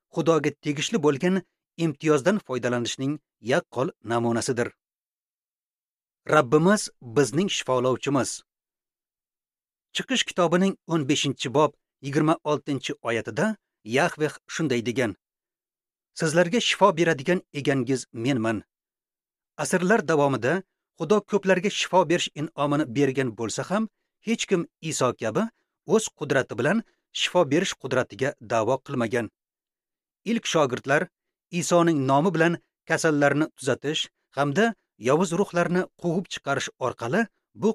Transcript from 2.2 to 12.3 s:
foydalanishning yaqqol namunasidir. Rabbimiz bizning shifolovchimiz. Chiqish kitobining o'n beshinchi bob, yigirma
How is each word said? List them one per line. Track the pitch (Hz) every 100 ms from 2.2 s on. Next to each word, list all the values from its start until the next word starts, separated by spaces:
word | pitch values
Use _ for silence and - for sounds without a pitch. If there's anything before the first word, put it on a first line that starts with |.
| 123 208
foydalanishning | - 127 123 120 113 - 135 151 _ _
yaqqol | 107 160 - 120 175 -
namunasidir. | 110 120 117 117 123 120 120 _ _ _ _ _ _ _ _ _ _ _ _ _ _ _ -
Rabbimiz | 151 123 151 175 208 - _ 123
bizning | 113 127 143 202
shifolovchimiz. | - - 127 127 123 139 139 107 - _ _ _ _ _ _ _ _ _ _ _ _ _ _ _
Chiqish | - - 247
kitobining | - - 170 180 190 -
o'n | - 165 135
beshinchi | 143 143 - 131
bob, | 131 151 - _ _
yigirma | 139 147 156